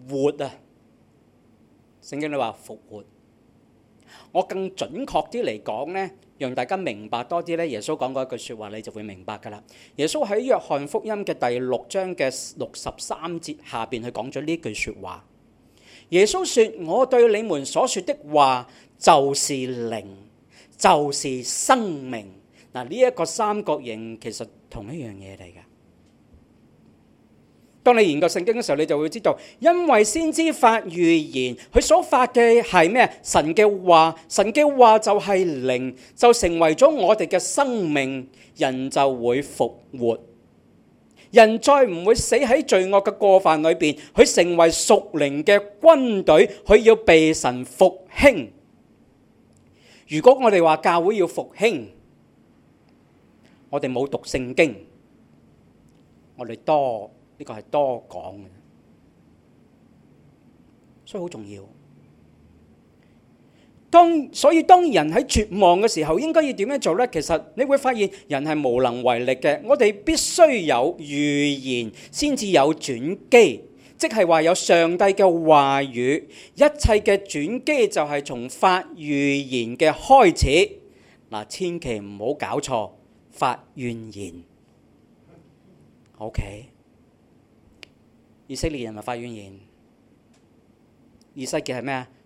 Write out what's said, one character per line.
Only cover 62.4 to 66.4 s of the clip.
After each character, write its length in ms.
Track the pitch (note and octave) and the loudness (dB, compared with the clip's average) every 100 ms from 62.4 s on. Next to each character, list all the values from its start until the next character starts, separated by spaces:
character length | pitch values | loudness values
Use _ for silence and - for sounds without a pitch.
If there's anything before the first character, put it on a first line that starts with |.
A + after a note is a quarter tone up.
| _ _ _ _ _ _ _ _ _ _ _ _ _ _ - | _ _ _ _ _ _ _ _ _ _ _ _ _ _ 4
當， 400 | E4+ E4+ D#4+ B3+ | 6 6 2 -4
所 220 | - C#4+ | 0 2
以 80 | E4 | 4
當 220 | - F4+ | 6 6
人 280 | E4+ F3+ D3+ | 6 0 0
喺 120 | G3+ C4+ | -2 0
絕 340 | - G#3 F#3+ | -2 -2 2
望 200 | F3+ F3 | 4 4
嘅 80 | A3 | 2
時 180 | E3 D3+ | -2 -2
候， 140 | F3 | -2
應 120 | D#4+ | 0
該 120 | D#4+ | 0